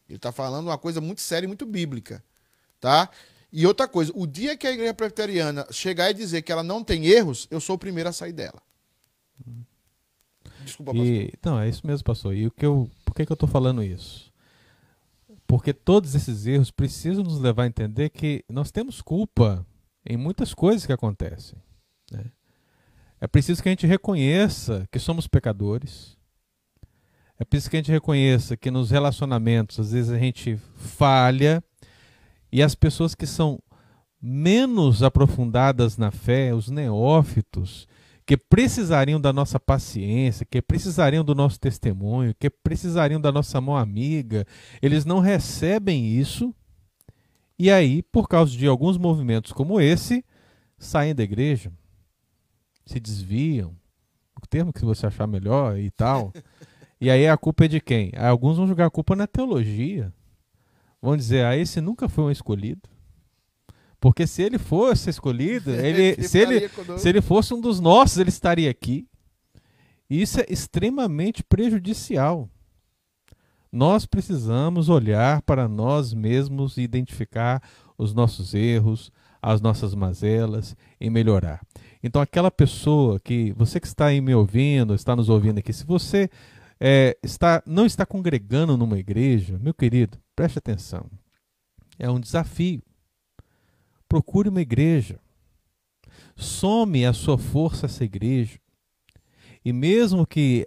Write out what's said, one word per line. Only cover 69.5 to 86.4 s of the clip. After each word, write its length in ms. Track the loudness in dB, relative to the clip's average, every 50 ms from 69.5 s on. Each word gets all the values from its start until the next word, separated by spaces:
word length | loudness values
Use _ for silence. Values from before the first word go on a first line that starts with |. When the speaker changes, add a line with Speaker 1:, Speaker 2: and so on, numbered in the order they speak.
| _ _ _ _ _ _ _ _ _ _ _ -4
Speaker 2:
E 120 | -2 -2
isso 200 | -2 0 0 -2
é 40 | -2 -2
extremamente 920 | -4 -6 -6 -6 -4 -2 -2 -2 -2 -2 -2 -2 -2 -2 -2 -2 -4 -6
prejudicial. 1080 | 0 2 2 4 4 2 0 0 -2 -2 -6 -6 -6 -4 0 0 2 2 0 -2 -6 -10 -14 _ _ _ _ _ _ _ _ _ _ _ _ _ _ _ -20 _ _ _ _ _ _ _
Nós 340 | -2 2 2 4 4 2 0
precisamos 840 | -2 -2 -4 -2 -2 -4 -4 -2 -2 0 0 0 0 0 0 2 4
olhar 520 | 4 4 4 2 2 2 2 2 2 0 0
para 260 | 0 0 0 0 0
nós 440 | -2 -2 -2 0 0 0 -2 -2 -4
mesmos 640 | -2 0 0 0 0 0 -2 -4 -4 -4 -4 -4 -4
e 40 |
identificar 800 | -6 -4 -4 -4 -4 -6 -6 -10 -10 -8 -4 -2 -2 -2 -2 -2 -6 -10 -18 _ _ _ _ -6
os 160 | -4 -2 0
nossos 400 | 2 2 2 0 -2 -6 -4 -2
erros, 560 | 0 0 2 2 2 2 2 0 -2 -6 -12 _ _ _ _ _ _
as 200 | -2 0 0 2
nossas 340 | 2 2 0 0 -2 -4 -4
mazelas 800 | -2 -2 -2 -2 -2 0 0 0 0 0 -2 -2 -6 -6 -8 -12 -18 _ _ _ -8
e 100 | -4 -2
melhorar. 560 | 0 2 4 4 4 2 2 -2 -4 -10 -14 -18 -20 -20 -20 -20 _ _ -6
Então, 180 | -2 0 0
aquela 300 | 0 2 2 2 2 4
pessoa 720 | 4 4 4 4 2 0 0 2 4 4 4 4 2 0
que, 320 | -2 -2 -2 0 0 0 0
você 260 | 2 0 0 0 -2
que 80 | -6 -6
está 200 | -2 0 2 2
aí 120 | 2 2
me 160 | 2 4 4
ouvindo, 580 | 4 4 4 4 2 2 4 4 2 2 2 0
está 220 | 0 0 0 0
nos 140 | 2 4 4
ouvindo 300 | 4 4 4 2 0 -2
aqui, 120 | -4 -6
se 140 | -6 -6 -4
você, 440 | -2 -2 -2 0 0 0 0 0 0 -2 -8